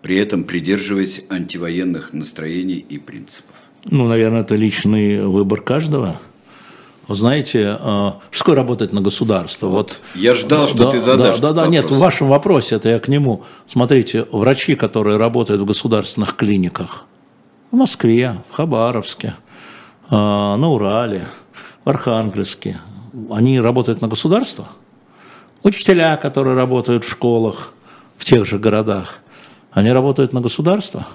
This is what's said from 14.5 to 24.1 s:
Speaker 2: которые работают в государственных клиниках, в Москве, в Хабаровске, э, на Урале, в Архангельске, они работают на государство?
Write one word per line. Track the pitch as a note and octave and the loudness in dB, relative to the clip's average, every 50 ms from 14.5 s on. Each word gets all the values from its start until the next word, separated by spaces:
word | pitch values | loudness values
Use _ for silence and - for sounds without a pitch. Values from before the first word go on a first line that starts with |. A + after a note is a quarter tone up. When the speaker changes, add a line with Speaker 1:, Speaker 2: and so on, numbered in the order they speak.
| C#3 C3+ - - D3 | 2 2 2 -2 0
Speaker 2:
которые | - - G#2+ - A2+ G#2+ G#2 G#2 G#2+ | 0 0 -2 0 0 0 2 2 2
работают | A2 A#2+ A#2 B2 A#2 F#2+ G#2 G2 | 2 2 2 0 0 0 0 0
в | G2+ | 0
государственных | G2 G#2 - - A#2+ A2+ G#2+ G2 - - - G#2+ - - | 0 -2 -2 0 0 0 0 0 -4 -4 -4 -4 -4 -4
клиниках, | - - G#2 G#2 G2 F#2 F2 F2 - F#2 E2+ - - - _ _ _ _ _ _ _ _ _ _ _ _ _ - | -4 -2 0 2 0 0 -2 -2 -6 -10 -10 -12 -18 -20 _ _ _ _ _ _ _ _ _ _ _ _ _ 0
в | |
Москве, | A#3+ C4+ - - - - A#2+ A2+ A#2 B2 B2+ A2+ F2+ - - | 2 2 2 0 0 2 4 4 4 2 0 -4 -8 -12 -14
в | - | -6
Хабаровске, | - D3 E3 C#3 A2+ A2+ A#2+ A#2+ A#2 G2+ - - - - - - - _ _ - - - - - - - - _ _ _ - | -6 -4 -2 0 0 0 0 0 -4 -6 -8 -12 -10 -10 -10 -10 -10 _ _ -20 -20 -20 -20 -20 -20 -20 -20 _ _ _ -2
э, | - | 0
на | G#2 G#2 G#2 G#2 G2+ G#2 G2+ G2+ G#2+ C#3+ E3 | 0 2 2 0 0 0 0 0 0 0 0
Урале, | D3+ A2+ G#2 G2 G2+ A2+ A#2+ A2+ G2+ F#2 F2 - - - - _ _ - - - - _ _ | 0 0 0 0 0 -2 -2 -2 -4 -6 -8 -10 -16 -20 -20 _ _ -20 -20 -20 -20 _ _
в | - | -2
Архангельске, | C#3+ C3+ - B2+ A#2 A2 A2 G#2+ G2 G#2+ G2 - - - - G#2 F#2+ E2+ - G2+ G#2 - A#2 - - C3 A2 - | -2 0 0 -2 0 0 -2 -2 -4 -6 -6 -8 -8 -10 -10 -10 -10 -10 -14 -18 -20 -20 -20 -18 -16 -16 -12 -8
они | G#2+ G#2+ A#2 C3 C3 C3 | -2 2 2 4 4 4
работают | A#2 A#2 A#2+ B2+ A#2+ B2 A#2 - | 2 2 2 2 0 0 -2 -2
на | - | -4
государство? | A2+ | -4